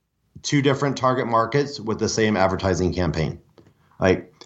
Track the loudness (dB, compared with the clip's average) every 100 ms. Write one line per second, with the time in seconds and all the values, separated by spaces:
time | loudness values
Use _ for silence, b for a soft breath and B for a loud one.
0 | _ _ _ -14 -2 0 2 2 0 0
1 | 0 0 0 0 2 0 -2 -6 -6 -2
2 | -2 2 2 2 2 0 0 0 0 0
3 | -2 0 -4 -6 _ _ b b b b
4 | 2 2 -2 B